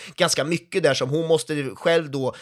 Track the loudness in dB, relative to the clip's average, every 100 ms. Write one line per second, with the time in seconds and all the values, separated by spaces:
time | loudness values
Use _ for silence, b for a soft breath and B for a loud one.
0 | B -2 0 0 0 -2 -4 0 2 2
1 | 0 -2 2 2 2 -4 -4 -4 2 2
2 | 0 -4 -4 B